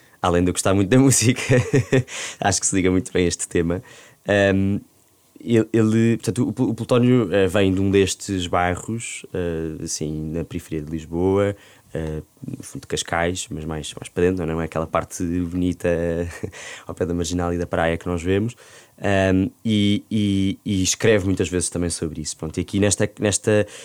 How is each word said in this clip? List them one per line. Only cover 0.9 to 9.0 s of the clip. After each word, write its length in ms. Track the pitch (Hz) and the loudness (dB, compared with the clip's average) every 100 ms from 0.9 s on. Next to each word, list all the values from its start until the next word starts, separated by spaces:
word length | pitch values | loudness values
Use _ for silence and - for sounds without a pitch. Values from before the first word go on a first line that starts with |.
| 127 | 6
<laughs> 20 | |
música, 400 | 135 127 110 123 - 131 - 143 - 135 - - - - | 6 6 2 0 2 2 4 0 2 2 0 -6 -10 -2
acho 200 | 101 - | 0 0
que 80 | - | 0
se 80 | 98 | 0
liga 160 | 90 | 2
muito 200 | 92 87 | 2 0
bem 140 | 92 87 | 0 0
a 20 | |
este 200 | - - | 0 -2
tema. 340 | 90 82 87 - - - _ - | -2 0 -2 -6 -20 -20 _ 0
Ehm, 520 | 101 98 98 98 101 - _ _ _ _ - | 2 4 4 2 -2 -6 _ _ _ _ -14
ele, 300 | - 117 110 | 0 2 4
ele, 460 | 117 110 113 113 113 | 2 4 4 2 2
portanto, 320 | - 98 127 | -2 -2 -2
o 20 | |
Pl-, 180 | 113 110 | 0 -2
o 40 | |
Plutónio, 560 | 113 113 123 123 123 98 | -2 0 2 4 4 4
eh, 160 | 101 95 | 2 2
vem 240 | 101 98 | 4 2
de 80 | 95 | 2
um 120 | 98 | 4
destes 560 | 98 95 - - 98 87 | 4 4 0 -4 -4 -2
bairros, 760 | 90 87 87 - 113 | 0 0 -2 -6 -8